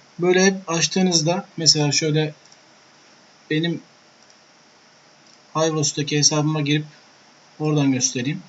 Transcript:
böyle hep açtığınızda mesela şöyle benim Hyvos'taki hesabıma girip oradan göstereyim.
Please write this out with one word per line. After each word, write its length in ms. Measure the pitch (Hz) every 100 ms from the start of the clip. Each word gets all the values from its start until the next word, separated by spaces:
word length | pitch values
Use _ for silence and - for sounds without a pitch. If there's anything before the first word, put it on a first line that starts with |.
| - -
böyle 260 | 180 185 190
hep 240 | 190 -
açtığınızda 760 | 165 156 190 185 160 151 190 - -
mesela 340 | 156 156 147
şöyle 420 | 135 160 156 151 - - - _ _ _ _ _ - _ _ -
benim 320 | 156 170 151 - _ _ _ _ _ _ _ _ _ _ _ _ _ _ - _ 156
Hyvos'taki 640 | 160 156 147 - 147 151
hesabıma 440 | 147 151 151 156
girip 240 | 143 151 - - - _ _ _ _ -
oradan 320 | 151 147 139
göstereyim. 520 | 127 - 127 127 185